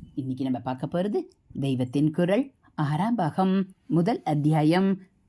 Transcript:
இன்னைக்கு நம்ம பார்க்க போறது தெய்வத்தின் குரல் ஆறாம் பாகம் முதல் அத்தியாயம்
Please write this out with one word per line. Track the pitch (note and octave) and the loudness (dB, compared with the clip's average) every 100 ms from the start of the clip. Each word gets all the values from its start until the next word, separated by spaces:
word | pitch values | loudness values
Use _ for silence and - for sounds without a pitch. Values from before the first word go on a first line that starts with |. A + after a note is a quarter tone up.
| - - | -12 -8
இன்னைக்கு | C3 B2+ | -6 -4
நம்ம | C3+ B2+ | -4 -4
பார்க்க | B2+ B2+ C#3+ | -4 -6 -4
போறது | F3 G3+ F4+ - _ - - | -2 -2 -2 -6 _ -14 -4
தெய்வத்தின் | C#3 B2+ B2+ C#3+ D3+ | -2 -2 0 0 2
குரல் | D#3 F3 G#3 C#4 - _ - | 2 2 0 -2 -10 _ -4
ஆறாம் | D3 D3+ G#3+ A#3 | -2 0 0 0
பாகம் | D#3+ - F#3+ F#3+ F#3+ - - | 0 0 2 2 -2 -10 -2
முதல் | D#3+ F3 - | 0 2 0
அத்தியாயம் | - D3+ D3 D#3 D3+ F3 G3 F#3+ - _ | -2 0 2 4 4 4 2 -2 -8 _